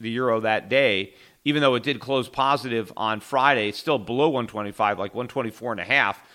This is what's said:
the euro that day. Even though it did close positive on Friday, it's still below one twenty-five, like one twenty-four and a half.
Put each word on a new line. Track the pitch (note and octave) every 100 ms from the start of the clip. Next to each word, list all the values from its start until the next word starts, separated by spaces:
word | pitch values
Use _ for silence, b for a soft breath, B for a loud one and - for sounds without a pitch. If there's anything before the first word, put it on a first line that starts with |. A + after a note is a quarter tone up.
the | A2+
euro | A#2 B2+ A2+
that | A2 A2 -
day. | C3 C3+ F#2+ G2 b b b
Even | C#3+ D3
though | C#3
it | B2
did | C#3 B2+
close | A#2+ C3+ A#2+
positive | - C3+ C#3+ B2 A#2 G2+ -
on | A2 G#2+
Friday, | - C3+ C3+ C3 G#2
it's | -
still | - C#3
below | G2 B2 D#3
one | C3+ A2
twenty-five, | G#2+ G2+ - G#2+ G2
like | G2
one | A2+ B2
twenty-four | C#3 A2+ - A#2+
and | G#2
a |
half. | F2+ C#3 G#2 - b